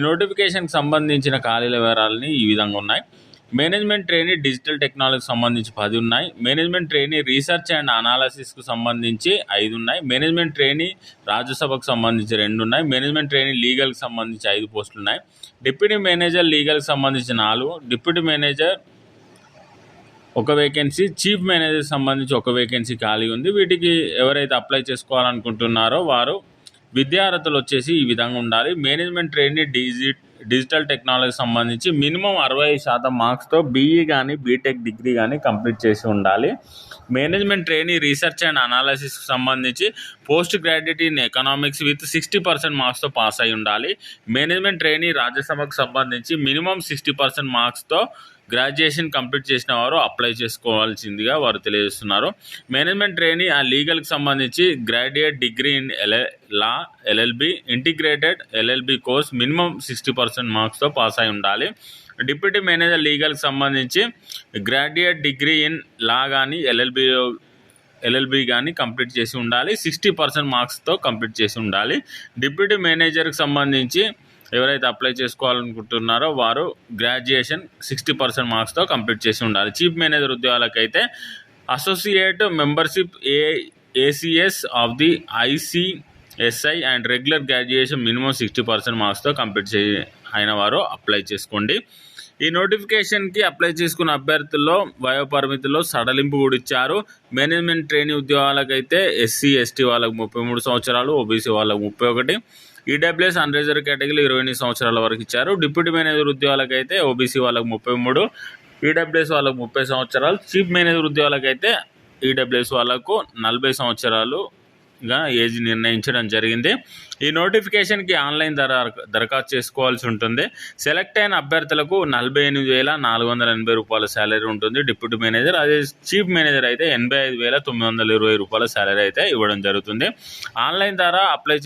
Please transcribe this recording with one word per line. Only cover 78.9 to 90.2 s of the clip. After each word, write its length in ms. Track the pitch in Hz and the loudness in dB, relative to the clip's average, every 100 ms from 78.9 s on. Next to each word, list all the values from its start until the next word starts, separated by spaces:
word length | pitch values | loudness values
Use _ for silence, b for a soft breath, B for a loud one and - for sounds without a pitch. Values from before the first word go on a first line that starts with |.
కంప్లీట్ 280 | 139 110 107 113 | 0 -2 -2 0
చేసి 140 | 104 117 | 0 0
ఉండాలి. 220 | 101 104 - | 0 -2 0
చీఫ్ 200 | 175 165 | 0 2
మేనేజర్ 300 | 160 151 139 127 | 0 2 0 0
ఉద్యోగాలకైతే 640 | 127 120 120 117 113 160 240 B B B B _ - 131 | 0 2 0 0 0 0 -2 B B B B _ -6 -4
associate 640 | 190 185 208 190 190 180 208 165 | -2 -2 0 2 2 2 0 2
membership 500 | 147 147 160 190 180 - 135 143 | 2 2 0 0 -2 -2 0 2
A, 60 | 151 156 62 _ _ 127 139 | 2 0 -6 _ _ 2 2
ఏసీఎస్ 540 | 147 165 165 190 185 - 123 | 2 0 2 2 0 -4 0
of 80 | 117 123 | 0 4
the 100 | 160 165 - 110 120 | 4 4 -2 -2 0
ఐసీఎస్ఐ 1300 | 147 - 175 180 180 - - - - 117 117 151 170 131 | 0 -2 -2 -2 -6 -14 -20 -20 -4 -2 -2 -4 -2 -2
and 100 | 127 117 | -2 0
regular 260 | 123 135 156 135 | -2 0 -2 0
graduation 500 | 127 123 131 131 143 117 | -2 0 0 0 -2 -2
minimum 240 | 120 135 131 | 0 -2 -2
సిక్స్టీ 200 | 107 - 113 | -2 -2 -2
పర్సెంట్ 280 | 107 120 113 | -2 -2 -2
మార్క్స్‌తో 280 | 104 98 143 143 | -2 0 -2 -2
కంప్లీట్ 280 | 113 101 101 | -2 -4 -2
చే-, 300 | 107 104 101 - - | 0 0 -2 -4 -14